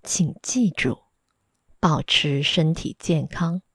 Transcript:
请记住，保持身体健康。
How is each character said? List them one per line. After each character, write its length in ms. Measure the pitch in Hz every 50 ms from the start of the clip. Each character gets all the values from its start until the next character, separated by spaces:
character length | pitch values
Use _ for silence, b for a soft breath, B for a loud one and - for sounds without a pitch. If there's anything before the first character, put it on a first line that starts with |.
| _
请 320 | - - - 175 147 - -
记 280 | - - - 254 240 190
住， 300 | - - - 131 113 - _ _ _ _ _ _ _ _ _ _ _ _ _ _ - _
保 200 | - 170 156 -
持 400 | - - - - - 147 139 139
身 320 | 143 - - 180 160 160 165
体 220 | - - - -
健 300 | _ - - 170 151 131
康。 340 | - - - 170 165 170 185 _ _